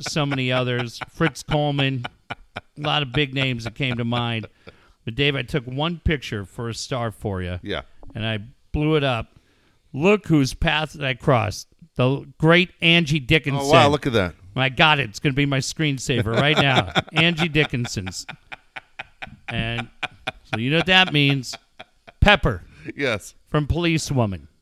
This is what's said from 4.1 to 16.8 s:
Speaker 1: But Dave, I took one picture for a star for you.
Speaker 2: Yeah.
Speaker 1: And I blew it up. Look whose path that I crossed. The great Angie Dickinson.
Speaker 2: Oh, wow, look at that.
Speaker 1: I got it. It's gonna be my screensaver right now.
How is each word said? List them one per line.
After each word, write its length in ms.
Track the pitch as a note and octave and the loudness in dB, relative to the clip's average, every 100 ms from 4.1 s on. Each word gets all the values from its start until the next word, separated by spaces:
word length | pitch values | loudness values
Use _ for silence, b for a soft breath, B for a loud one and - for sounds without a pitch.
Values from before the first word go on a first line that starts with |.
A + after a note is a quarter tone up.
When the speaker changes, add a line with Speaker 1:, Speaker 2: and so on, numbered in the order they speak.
| A#2+ A#2 A2+ G#2+ b b b b b | -2 -2 -6 -8 b b b b b
Speaker 1:
But 120 | - A2+ | -10 -2
Dave, 180 | C#3+ C#3 | 0 0
I 60 | |
took 220 | B2 D3+ A#2+ | -4 -4 -4
one 340 | C3 D#3+ E3+ | -4 -4 -2
picture 400 | - D3 - G#2+ F#2+ | -2 -2 -2 -8 -8
for 220 | - A#2 | -10 -8
a 60 | |
star 360 | A2 - B2+ A#2 | -8 -6 -6 -6
for 320 | - A2+ F#2+ | -6 -6 -4
you. 160 | F2+ F2+ | -6 -8
Speaker 2:
Yeah. 200 | G2+ E2 - - - | -6 -8 -8 -18 -16
Speaker 1:
And 100 | - A2 | -8 -6
I 120 | G#2+ A2+ - _ | -6 -8 -18 _
blew 220 | D3+ D3+ | -2 2
it 100 | D#3 | 2
up. 340 | C#3 A#2 A2+ _ _ _ _ _ _ | 2 -2 -6 _ _ _ _ _ _
Look 340 | C3+ F3 G#3 - | 0 2 2 4
whose 260 | D#3 C3 | 2 2
path 380 | - E3 D3+ D#3 | 0 0 0 -4
that 100 | D#3 C#3 | -6 -6
I 80 | |
crossed. 540 | B2+ - B2 G#2 - - _ - - | -2 2 2 2 -6 -14 _ -14 0
The 300 | B2+ C3+ C#3 - | 0 0 -6 0
great 320 | D#3+ F3 F3+ - | 4 6 4 0
Angie 380 | E3 E3+ D3+ C#3+ | 4 4 4 0
Dickinson. 460 | A#2+ D#3+ D3+ C#3+ C#3 | 2 2 2 -2 4
Speaker 2:
Oh, 40 | |
wow, 180 | E3 D3 | 6 6
look 180 | D3 C#3+ | 4 2
at 60 | |
that. 200 | A2+ F2+ - - - | 2 2 -4 -10 -2
Speaker 1:
I 120 | C3 | -2
got 300 | B2 D#3+ D3 | 2 4 4
it. 100 | A2+ | 0
It's 100 | - | -4
gonna 140 | D3 | -2
be 120 | C3+ C#3+ | 0 0
my 120 | C3+ | 0
screensaver 720 | - - D#3 C3+ - B2 G#2+ | -2 -4 -2 -2 -2 -2 0
right 220 | A#2 C#3+ D#3 | 2 4 4
now. 360 | C#3 B2+ | 4 2